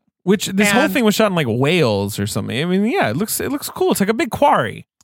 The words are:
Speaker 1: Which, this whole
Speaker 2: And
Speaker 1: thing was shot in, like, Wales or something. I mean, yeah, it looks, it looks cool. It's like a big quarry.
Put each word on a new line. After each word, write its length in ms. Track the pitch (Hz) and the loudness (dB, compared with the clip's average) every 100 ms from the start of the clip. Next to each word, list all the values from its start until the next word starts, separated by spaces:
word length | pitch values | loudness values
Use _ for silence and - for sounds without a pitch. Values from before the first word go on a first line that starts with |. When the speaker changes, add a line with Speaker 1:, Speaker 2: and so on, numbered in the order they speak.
| _ _ | _ _
Speaker 1:
Which, 220 | 175 208 165 | 0 0 0
this 240 | 190 208 | 2 4
whole 120 | 202 | 4
Speaker 2:
And 100 | 302 | 2
Speaker 1:
thing 120 | 262 | 2
was 100 | 214 - | 2 2
shot 100 | 214 | 2
in, 40 | |
like, 140 | 175 127 | 2 0
Wales 680 | 117 139 180 123 101 101 101 | 0 2 2 2 0 -2 -4
or 60 | 101 | -4
something. 280 | 107 104 110 | -4 -4 -4
I 40 | |
mean, 200 | 175 185 214 | -2 0 0
yeah, 240 | 381 113 | 0 -2
it 60 | 131 | -2
looks, 240 | 220 - | -4 -4
it 100 | - | -6
looks 180 | 277 - | -6 -8
cool. 220 | - 370 | -4 -2
It's 80 | 220 | 0
like 80 | 196 | 0
a 60 | |
big 160 | 226 247 | -2 -4
quarry. 560 | - 285 190 113 - - _ | 0 2 2 0 -6 -16 _